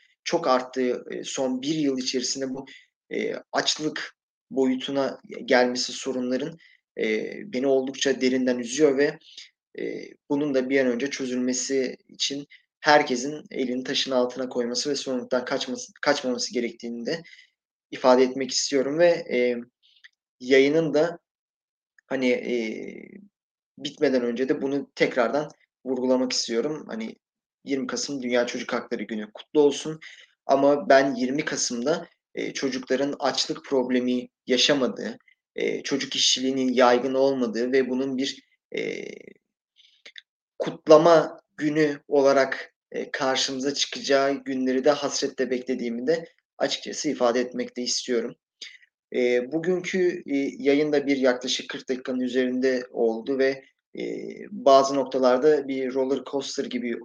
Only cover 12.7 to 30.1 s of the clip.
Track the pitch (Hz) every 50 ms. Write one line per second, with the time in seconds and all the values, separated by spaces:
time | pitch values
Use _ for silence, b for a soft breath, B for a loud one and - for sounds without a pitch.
12.7 | _ _ - 151 147 151 143 131 127 117 127 147 151 151 - - - - 131 120
13.7 | 123 127 127 139 135 - - 135 135 127 123 123 - 127 131 127 127 127 120 117
14.7 | 123 123 - 147 139 135 - 135 127 123 117 - 131 123 117 - 135 123 - 131
15.7 | 123 120 - - - _ - 147 143 - - 127 123 117 - - - 123 117 113
16.7 | - - - 117 117 117 117 131 160 165 - B B B B B B B _ _
17.7 | _ _ _ _ - - - 127 127 127 131 127 127 135 131 127 - - - -
18.7 | 143 135 127 139 147 160 175 175 170 170 170 - - 123 123 123 120 120 120 -
19.7 | _ _ _ b b b b b b _ _ _ _ - 127 123 135 135 139 143
20.7 | 151 165 165 151 135 147 165 175 170 - _ _ _ _ _ _ _ _ _ _
21.7 | _ _ _ _ _ _ _ - 135 135 131 127 123 - - 120 123 120 110 110
22.7 | 107 101 101 98 - - - - - - 202 - _ _ _ _ _ _ _ _
23.7 | _ - 139 143 - - 151 135 127 127 120 120 117 117 131 135 151 - 135 135
24.7 | 139 139 131 - - - 160 - - 131 117 113 131 147 151 151 - b b b
25.7 | _ _ - 127 131 123 127 127 127 127 131 127 127 - - - 117 117 123 151
26.7 | 156 147 - - 117 110 113 110 - - _ _ _ _ _ _ _ _ - 131
27.7 | 139 131 123 - 127 - - - 143 135 123 120 123 120 120 123 - 123 113 -
28.7 | 127 117 - - 120 117 107 - 113 107 107 104 - - - _ - 151 143 143
29.7 | 139 - - 156 160 160 B B